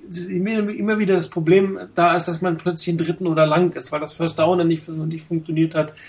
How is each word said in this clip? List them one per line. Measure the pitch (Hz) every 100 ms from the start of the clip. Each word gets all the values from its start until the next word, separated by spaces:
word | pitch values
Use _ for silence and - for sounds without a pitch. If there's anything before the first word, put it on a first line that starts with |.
| -
es | 175
ist | 180
immer, | 180 196 220 208
immer | 214 208 214
wieder | 196 180
das | 170
Problem | 170 160 190 190 190 -
da | - 170 175
ist, | 175
dass | 160
man | 175 160
plötzlich | 180 165 -
einen | 170
dritten | 160 165 180
oder | 160 156
lang | 170 180
ist, | 127 -
weil | 151
das | 151
First | - 165 -
Down | 160 175
dann | 165
nicht, | 160 -
nicht | 156 160 160 -
funktioniert | 165 160 160 160
hat. | 160 151 -